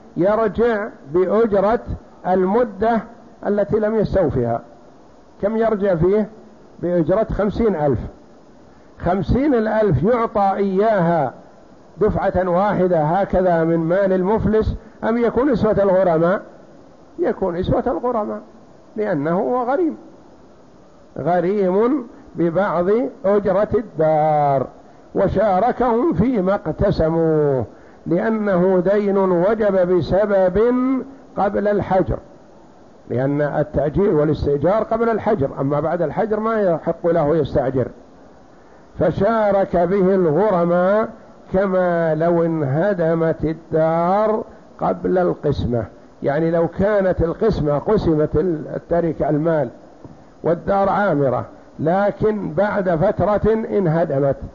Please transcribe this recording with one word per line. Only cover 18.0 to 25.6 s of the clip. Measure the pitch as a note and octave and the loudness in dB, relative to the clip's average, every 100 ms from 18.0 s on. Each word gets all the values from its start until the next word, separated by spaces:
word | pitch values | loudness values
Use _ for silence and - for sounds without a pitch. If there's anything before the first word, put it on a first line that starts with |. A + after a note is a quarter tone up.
| B3 A#3+ G#3+ G#3+ - - - - - - | -4 -4 -4 -8 -14 -20 -20 -20 -14 -6
لأنه | G#3 E3 C#3+ F3 | -4 -2 0 -2
هو | B3+ B3 | 0 -2
غريم، | A#3 C#4+ E4 A3 - - - - - - - - - - - - | -2 -2 -2 -4 -14 -20 -20 -20 -20 -20 -20 -20 -20 -20 -18 -8
غريم | C#3 F3+ E3+ G#3 F#3 F#3 A#3 C#4+ A#3+ - - - | -2 0 0 0 0 2 0 0 -6 -16 -14 -4
ببعض | E3+ D#3+ G3+ E3 F3+ A3 C4+ - F#3+ | -2 0 -2 0 0 0 -2 -4 0
أجرة | G#3 G3+ F#3 G#3+ G#3 | 0 2 0 0 -2
الدار، | G#3+ D3+ D#3 D#3 D#3 D3+ C#3+ C#3 B2 - - - - - | -4 0 2 2 2 2 2 0 -2 -10 -20 -20 -8 -2
وشاركهم | G3 C3+ - F#3 | 0 2 2 2